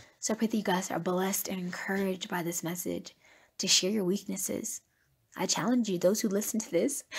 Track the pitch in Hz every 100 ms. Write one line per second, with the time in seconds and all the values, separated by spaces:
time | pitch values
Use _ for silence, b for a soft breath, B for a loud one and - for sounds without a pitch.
0 | B B - 214 220 220 202 185 190 -
1 | 175 180 190 196 - 190 180 - - 196
2 | 196 185 - 180 165 175 170 175 - -
3 | - - b b b - 190 - 185 220
4 | 180 202 - 190 - - - - _ _
5 | _ _ _ - 185 - 185 254 214 175
6 | 180 220 220 202 214 220 - 170 247 -
7 | -